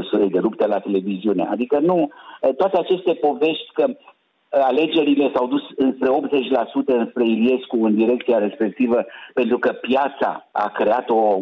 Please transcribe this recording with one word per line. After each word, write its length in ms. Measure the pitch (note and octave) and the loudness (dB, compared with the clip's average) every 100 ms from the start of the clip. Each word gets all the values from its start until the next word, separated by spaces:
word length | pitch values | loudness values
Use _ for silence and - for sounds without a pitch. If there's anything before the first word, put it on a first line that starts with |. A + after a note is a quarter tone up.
| F#2 | 2
săi 200 | G#2 G2+ | 0 0
de 80 | F2+ | 0
luptă 280 | G#2 - G#2 | -2 0 -2
la 120 | G2+ | -2
televiziune. 680 | G2+ G2 F#2+ F#2+ G#2 F#2 F#2 | -2 -4 -2 -4 -2 -2 -2
Adică 280 | G#2+ B2 - | -4 -2 0
nu, 320 | E3 F3+ - - - - | 2 0 -2 -6 -20 -4
uh, 140 | C3 C3 | -2 0
toate 220 | G3 F#3+ | 0 0
aceste 340 | E3+ F#3 F3+ | 0 0 0
povești 600 | E3 - B2+ D#3 D#3+ - | 0 0 0 0 -2 -6
că, 120 | - C#3 | -2 -2
uh, 60 | - - - _ _ _ | -2 -14 -20 _ _ _
alegerile 800 | C#3+ C3 C3 D#3+ D#3+ C#3+ C#3+ C#3 | 0 2 2 2 2 2 4 2
s-au 120 | C3 B2 | 2 0
dus 160 | C#3+ - - | -2 -4 -2
înspre 320 | C3 - C3 | 0 0 0
optzeci 420 | C3 C3+ C#3+ A#2 | 0 0 0 2
la 160 | B2+ A2+ | 0 0
sută 260 | C#3 C#3 B2 | -2 0 0
înspre 280 | A2+ B2 | 0 0
Iliescu 600 | A2+ A2 A#2+ B2+ - A#2 | 0 2 2 0 -2 -2
în 100 | A2 | 2
direcția 440 | G#2+ A2+ B2 - A#2 | 2 2 2 2 0
respectivă, 680 | G#2 - G#2+ - B2 A#2 - - - | 0 -2 -4 -2 0 0 -2 -10 -8
pentru 260 | - A#2 A#2+ | -2 0 0
că 140 | B2+ | -2
piața 760 | - A2+ C3 C#3 - A#2 - - | -4 -2 0 0 -2 -4 -4 -8
a 180 | - G#2 | -4 -4
creat 420 | - G#2 A#2+ - | -2 0 0 0
o, 280 | A2+ G#2+ G2 | 2 2 0